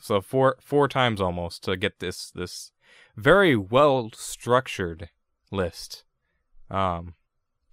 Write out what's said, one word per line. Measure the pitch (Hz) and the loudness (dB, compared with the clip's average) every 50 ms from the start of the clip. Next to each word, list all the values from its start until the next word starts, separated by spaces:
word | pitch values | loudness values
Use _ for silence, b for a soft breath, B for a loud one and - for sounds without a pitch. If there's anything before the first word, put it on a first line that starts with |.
So | - - 110 101 95 | -6 -2 -2 -2 -2
four, | - - 131 131 131 131 - | 0 0 2 2 2 2 0
four | _ - - 147 143 131 | _ -2 2 2 2 2
times | - 139 127 120 113 98 | 2 0 0 0 0 0
almost | 98 90 87 90 87 85 - - - | -2 -2 -2 -4 -6 -8 -10 -10 -6
to | - 95 | -6 -4
get | 92 95 98 - - | -2 -2 -4 -4 -4
this, | - 87 87 - - - | -8 -8 -8 -8 -12 -14
this | - 87 90 87 - - - - _ _ b b b b b b b | -12 -10 -10 -10 -10 -14 -18 -18 _ _ b b b b b b b
very | b 104 131 165 196 202 180 139 | b 4 6 6 6 6 6 4
well | 110 98 92 110 127 147 151 135 131 120 107 - | 2 2 2 4 4 6 6 4 2 -2 -6 -10
structured | - - - - - - 117 120 123 123 - - - 98 85 82 80 - - _ _ _ _ _ _ _ - - | -14 -14 -14 -14 -8 -2 2 2 2 2 0 -6 -6 -4 -6 -6 -8 -14 -18 _ _ _ _ _ _ _ -8 -4
list. | 98 92 85 - - - - - - _ _ _ _ _ _ _ _ _ _ _ - - - | -2 -2 -2 -4 -8 -16 -16 -18 -18 _ _ _ _ _ _ _ _ _ _ _ -20 -16 -8
Um, | - 95 98 92 87 85 85 87 80 _ _ _ _ _ _ _ _ _ _ _ | -4 -2 -2 -2 -2 -4 -8 -12 -18 _ _ _ _ _ _ _ _ _ _ _